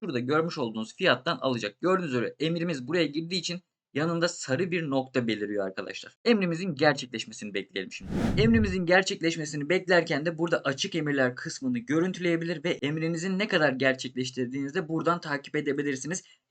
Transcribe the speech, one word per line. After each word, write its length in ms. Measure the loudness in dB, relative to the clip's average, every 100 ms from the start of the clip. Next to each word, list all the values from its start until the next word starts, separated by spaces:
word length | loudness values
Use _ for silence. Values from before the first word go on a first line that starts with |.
şurada 180 | -4 -2
görmüş 400 | 2 2 0 -2
olduğunuz 380 | -4 -4 -6 0
fiyattan 420 | 2 2 0 -2
alacak. 420 | 0 0 -2 -2
Gördüğünüz 300 | 2 2 2
üzere 240 | 0 0 -2
emrimiz 500 | -2 0 -2 -4 -2
buraya 180 | 0 0
girdiği 320 | -2 -4 -4
için 220 | -4 -8 -12 _ _
yanında 340 | -2 0 2 0
sarı 420 | -2 -2 0 0
bir 200 | -2 0
nokta 360 | -2 0 0 0
beliriyor 400 | -2 -2 -2 -4
arkadaşlar. 500 | -6 -10 -10 -14 _
Emrimizin 500 | 2 4 2 -2 -4
gerçekleşmesini 800 | 2 2 2 -2 -8 -8 -10 -8
bekleyelim 380 | -6 -6 -6 -8
şimdi. 180 | -10 -6 -2 0 4
Emrimizin 480 | 6 6 4 2 4
gerçekleşmesini 800 | 4 4 0 -2 -2 -4 -4 0
beklerken 580 | 0 4 4 4 0 0
de 120 | -2
burada 200 | 0 2
açık 360 | 0 -2 -2
emirler 400 | -2 0 2 2
kısmını 440 | 0 -8 -6 -2 -2
görüntüleyebilir 840 | 0 0 0 0 0 0 0 -2
ve 60 | -4
emrinizin 680 | -2 -2 0 -2 -2 -2 -2
ne 100 | 2
kadar 240 | 4 4
gerçekleştirdiğinizi 1000 | 4 2 2 -2 -4 -4 -4 -4 -4 -4
de 140 | -4 -2
buradan 320 | 0 0 0
takip 360 | -2 -6 -4 -4
edebilirsiniz. 680 | -2 0 -2 -4 -4 -8 -10 _ -4